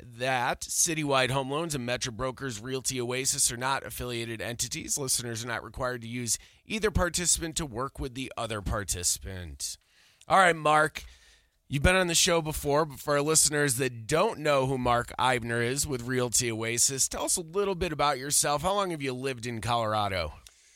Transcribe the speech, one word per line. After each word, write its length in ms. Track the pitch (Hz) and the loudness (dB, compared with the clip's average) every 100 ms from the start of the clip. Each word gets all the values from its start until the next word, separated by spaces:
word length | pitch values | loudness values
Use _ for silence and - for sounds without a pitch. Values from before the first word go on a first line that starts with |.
that 600 | 123 113 127 127 127 180 | -18 -6 -2 0 0 -2
Citywide 680 | - - 170 160 147 135 127 | -2 0 0 0 2 2 2
Home 220 | 139 131 | 0 -2
Loans 240 | 143 170 147 | -2 -4 -4
and 100 | 120 | -4
Metro 260 | 123 127 | -4 -4
Brokers 480 | 107 131 117 135 104 | -4 -6 -6 -8 -8
Realty 400 | 123 131 117 131 | -6 -4 -2 -2
Oasis 520 | 120 127 135 139 - | -2 -2 0 2 0
are 60 | 120 | 0
not 280 | 131 135 - | 0 -2 -4
affiliated 560 | - 123 117 117 113 | -8 -6 -4 -6 -6
entities. 560 | 92 120 127 160 117 147 | -6 -4 -4 -4 -4 -2
Listeners 480 | 131 - 120 113 120 | 0 -2 -2 -6 -4
are 20 | |
not 160 | 113 | -6
required 380 | 110 110 127 123 | -6 -6 -4 -4
to 60 | 113 | -6
use 320 | 123 117 - - _ - | -6 -2 -4 -6 _ -8
either 240 | 214 208 | -2 0
participant 640 | 180 175 170 170 - 165 156 | 2 0 0 2 0 0 -4
to 100 | 151 | -6
work 320 | 110 135 - | -6 -6 -6
with 160 | 139 120 | -8 -6
the 180 | 131 - | -8 -6
other 280 | 113 110 | -4 -4
participant. 1120 | 95 113 98 90 85 - 98 92 85 69 - - _ _ _ _ - | -2 -2 -2 -2 0 -2 -4 -10 -10 -10 -10 -10 _ _ _ _ 2
All 120 | 175 | 6
right, 160 | 185 160 | 6 4
Mark, 480 | 151 151 156 - - - - _ _ _ - | 4 6 4 0 -14 -18 -20 _ _ _ -6
you've 140 | 143 | 2
been 120 | 180 185 | 4 4
on 120 | 175 | 4
the 80 | 165 | 4
show 260 | 185 170 | 4 4
before, 440 | 156 147 147 143 160 | 0 -2 0 2 2
but 140 | 131 | -4
for 140 | - | 0
our 80 | 143 | 2
listeners 540 | 147 156 - 147 143 120 | 4 4 4 4 2 2
that 320 | 131 117 107 | -2 -4 0
don't 320 | 151 220 143 | 2 2 2
know 260 | 151 139 131 | 2 2 2
who 140 | 131 | 2
Mark 340 | 123 120 117 - | 2 2 0 0
Eibner 440 | 127 127 117 117 | 2 2 0 0
is 220 | 117 139 147 | 0 0 -2
with 220 | 127 120 | -4 -2
Realty 440 | 127 123 110 120 | 0 2 2 0
Oasis, 560 | 110 113 117 - 135 - | 0 -2 2 2 2 0
tell 180 | - 311 | 0 0
us 120 | - | -2
a 40 | |
little 340 | 160 190 196 175 | -2 -2 0 0
bit 160 | 180 | -2
about 260 | 147 147 143 | 2 2 2
yourself. 460 | 143 143 156 147 | 2 2 2 2
How 100 | 180 | 2
long 160 | 202 190 | 0 0
have 140 | 160 | -2
you 100 | 135 | -4
lived 320 | 127 135 123 120 | -2 -4 -4 -6
in 160 | 113 | -4
Colorado? 720 | 110 120 107 107 101 95 78 - - - _ | 0 0 2 0 0 0 -2 -6 -18 -20 _